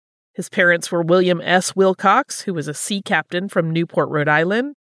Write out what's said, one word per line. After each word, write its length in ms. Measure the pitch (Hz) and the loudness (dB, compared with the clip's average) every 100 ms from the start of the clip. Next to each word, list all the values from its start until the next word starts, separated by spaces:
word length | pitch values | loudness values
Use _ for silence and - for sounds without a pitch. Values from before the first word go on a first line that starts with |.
| _ _ _ | _ _ _
His 160 | - - | -14 -8
parents 440 | - 175 170 - | 0 2 2 0
were 100 | 170 | -2
William 380 | 160 185 180 165 | 2 4 4 0
S. 340 | - 180 - | 2 0 0
Wilcox, 680 | 190 190 175 190 233 - - | 2 2 4 2 2 0 -8
who 120 | - | -6
was 140 | 165 151 | -6 -6
a 40 | |
sea 300 | 143 - 202 | -8 -6 -6
captain 460 | - 165 - 175 202 | -2 -2 -2 -6 -2
from 240 | 185 160 | -2 0
Newport, 380 | 165 170 175 139 | -2 -2 -2 -2
Rhode 180 | 151 147 | 0 0
Island, 480 | 151 170 220 285 - _ | 2 2 -2 -4 -10 _